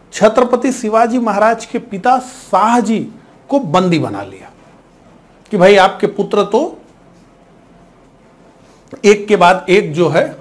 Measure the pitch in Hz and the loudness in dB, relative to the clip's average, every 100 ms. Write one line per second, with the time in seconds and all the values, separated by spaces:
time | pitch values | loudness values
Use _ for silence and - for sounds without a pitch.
0 | _ - 214 220 240 247 269 - 214 220 | _ 0 2 2 0 0 -2 -4 -2 0
1 | 233 247 226 202 214 226 - 240 - 196 | 0 0 -2 0 0 0 -6 -10 -10 -6
2 | 240 254 254 - - 185 214 240 214 214 | -2 -2 -2 -18 -4 0 2 0 0 -2
3 | - - - - - 277 220 165 185 165 | -6 -14 -20 -20 -4 -4 0 0 0 -2
4 | 127 98 101 - - - _ _ _ _ | -4 -8 -12 -16 -20 -20 _ _ _ _
5 | _ _ _ _ - 208 180 202 185 - | _ _ _ _ -8 2 4 6 4 2
6 | 196 - 185 208 196 226 320 - - _ | -6 -4 -4 -2 0 -2 -4 -10 -20 _
7 | _ - _ _ _ _ _ _ _ _ | _ -20 _ _ _ _ _ _ _ _
8 | _ _ _ _ _ _ _ _ - - | _ _ _ _ _ _ _ _ -20 -2
9 | 208 208 208 202 175 185 190 190 175 147 | 2 2 2 2 4 2 2 0 0 0
10 | 165 156 285 - | 0 0 -2 -6